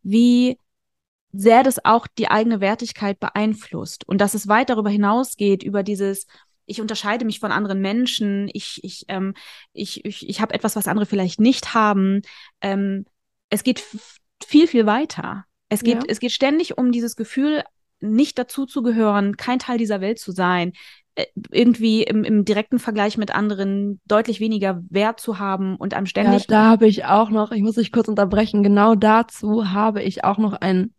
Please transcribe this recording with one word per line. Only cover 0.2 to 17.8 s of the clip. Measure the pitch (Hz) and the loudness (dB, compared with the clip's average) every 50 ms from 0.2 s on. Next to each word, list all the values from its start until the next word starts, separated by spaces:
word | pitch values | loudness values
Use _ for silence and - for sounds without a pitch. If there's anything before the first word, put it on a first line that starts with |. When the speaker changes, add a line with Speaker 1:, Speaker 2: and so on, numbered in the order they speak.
| 240 240 240 247 247 254 254 - _ _ _ _ _ _ _ _ _ _ _ _ _ _ | 6 6 6 4 4 2 0 -4 _ _ _ _ _ _ _ _ _ _ _ _ _ _
Speaker 1:
sehr | - 196 196 233 226 247 | -8 2 4 6 8 8
das | 262 269 247 - - | 6 4 2 0 2
auch | - - - - | 2 2 2 2
die | - - - 220 - | -4 -6 -4 -2 0
eigene | - 214 226 233 226 196 | 0 2 2 0 0 0
Wertigkeit | 196 196 220 - 240 226 - - 214 202 196 - | 0 -2 -2 -2 -6 -10 -8 -6 -6 -6 -4 -4
beeinflusst | 202 - - 202 214 220 214 214 - - - 123 - - - - - - | -6 -6 -4 -2 -2 -2 -2 -4 -8 -12 -10 -10 -10 -10 -12 -14 -6 -4
und | 190 196 | 0 0
dass | 202 202 - | 2 0 0
es | 208 - 202 | -4 -2 2
weit | 208 233 269 262 | 2 2 2 2
darüber | 247 214 208 208 | 0 -2 0 0
hinausgeht, | 208 208 208 202 214 247 262 - - - 208 202 196 185 | 0 2 2 2 2 0 -2 -4 -4 -2 0 0 0 0
über | - 202 196 202 | -2 -4 -4 -4
dieses, | 190 202 208 185 196 196 196 196 - - _ _ _ _ _ _ _ | -2 -4 -4 -4 -2 -4 -4 -6 -10 -16 _ _ _ _ _ _ _
„Ich | - 202 226 | -14 -10 -8
unterscheide | 220 214 220 - - 202 214 233 247 | -8 -8 -8 -6 -4 -4 -4 -2 -4
mich | 220 202 - | -6 -6 -6
von | - 202 | -4 -4
anderen | 117 185 214 196 196 196 | -2 -2 -2 -2 -4 -2
Menschen, | 190 190 208 240 254 247 - - 214 202 202 196 202 - | -2 -2 -2 -2 -2 -2 -2 -2 -2 -2 -2 -4 -4 -6
ich, | - 202 - - - - | -8 -10 -12 -12 -14 -16
ich, | - 190 - - - - | -16 -16 -16 -16 -12 -10
ähm, | 196 190 190 196 196 - - - - - - _ | -8 -6 -6 -6 -8 -10 -16 -20 -20 -20 -20 _
ich, | _ - 208 - - - - | _ -12 -12 -12 -12 -12 -12
ich, | 208 202 - - - | -12 -12 -12 -12 -10
ich | 202 - | -6 -6
hab | 220 - | -4 -4
etwas, | - - - 214 - | -4 -4 -4 -4 -4
was | 214 - - | -4 -4 -2
andere | - 214 208 | -2 -2 -2
vielleicht | - 208 196 185 180 - - | -2 -2 -2 -2 -2 0 2
nicht | 214 247 269 - - - - | 2 2 2 2 -4 -4 0
haben.“ | 233 214 208 208 196 190 190 196 202 202 - - - - - _ _ | 2 2 2 2 2 2 0 0 -2 -4 -6 -14 -20 -20 -20 _ _
Ähm, | - 196 196 196 196 196 196 196 196 - _ _ _ _ _ _ _ _ | -6 -4 -4 -2 -4 -4 -4 -6 -10 -14 _ _ _ _ _ _ _ _
es | - 214 - | -6 -2 0
geht | 254 233 - | -2 -2 -2
f-, | - - - 208 - - - _ _ _ _ _ - | -6 -14 -16 -18 -18 -20 -20 _ _ _ _ _ -4
viel, | - - 294 339 | 2 4 6 6
viel | 320 - 240 220 | 6 4 4 4
weiter. | 208 208 254 311 - - - - 190 - 196 - _ _ _ _ - | 4 2 0 -2 -4 -6 -10 -10 -10 -12 -12 -14 _ _ _ _ -6
Es | 214 202 240 | -4 0 0
geht, | 233 240 233 269 | 0 0 0 -2
Speaker 2:
Ja. | - | -4
Speaker 1:
es | 226 - | -4 -4
geht | 240 240 | -4 -4
ständig | - - 269 277 294 330 339 - - - | -2 0 0 2 2 0 0 -2 -2 -2
um | 254 247 | 0 0
dieses | 240 240 233 233 - | 0 0 -2 -4 -6
Gefühl, | - 220 - - 262 277 302 302 294 - - _ _ | -8 -10 -6 -4 -2 0 0 0 -2 -4 -8 _ _